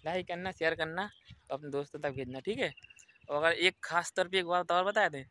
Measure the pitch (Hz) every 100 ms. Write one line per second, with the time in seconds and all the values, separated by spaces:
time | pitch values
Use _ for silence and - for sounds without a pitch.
0 | 156 185 180 175 185 180 160 165 160 170
1 | 202 - - - _ 139 147 139 143 151
2 | 151 131 127 131 180 240 185 - - -
3 | - _ - 147 160 170 180 - - 170
4 | 170 - 180 190 170 180 170 175 185 208
5 | 185 143 131